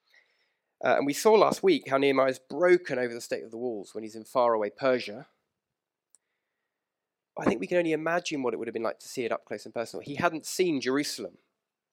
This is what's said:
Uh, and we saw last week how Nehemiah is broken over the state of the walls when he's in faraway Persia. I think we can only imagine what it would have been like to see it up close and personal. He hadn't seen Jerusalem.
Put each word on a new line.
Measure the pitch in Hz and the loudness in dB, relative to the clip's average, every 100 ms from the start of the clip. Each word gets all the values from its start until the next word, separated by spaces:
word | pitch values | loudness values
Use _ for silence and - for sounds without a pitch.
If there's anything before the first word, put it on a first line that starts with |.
| _ _ _ _ _ _ _ _ | _ _ _ _ _ _ _ _
Uh, | 127 - | 0 2
and | 143 | 2
we | |
saw | 143 220 | 2 6
last | 220 143 - | 6 6 4
week | 190 143 - | 2 2 2
how | 135 | 2
Nehemiah | 139 135 135 | 4 4 2
is | 131 | 0
broken | - 143 180 180 180 123 | -8 0 4 4 2 -4
over | 123 | -4
the | 117 | -6
state | - 127 | -6 -8
of | 113 | -8
the | 113 | -8
walls | 123 107 92 | -6 -6 -10
when | 110 | -12
he's | 110 110 | -12 -14
in | |
faraway | 107 135 120 110 104 | -4 0 2 2 0
Persia. | - 135 127 104 110 156 _ _ _ _ _ _ _ _ _ _ _ _ _ _ _ _ _ _ _ _ - | 0 0 0 -2 -12 -16 _ _ _ _ _ _ _ _ _ _ _ _ _ _ _ _ _ _ _ _ -2
I | |
think | - - | -2 0
we | 185 | 0
can | 180 | 0
only | 170 | 2
imagine | 151 160 175 - 147 | 0 0 -2 -2 -2
what | 123 | -2
it | 90 | -4
would | 113 | -6
have | |
been | 113 | -4
like | 113 - | -4 -6
to | - | -10
see | - | -6
it | 113 | -4
up | 110 - | -4 -6
close | 107 | -12
and | 113 | -10
personal. | 117 113 - | -8 -8 -10
He | 135 139 | -10 -2
hadn't | 175 160 | -2 -2
seen | - - 185 139 | -6 0 0 2
Jerusalem. | 120 135 143 - 92 - _ _ _ _ _ | 0 -2 -2 -6 -10 -14 _ _ _ _ _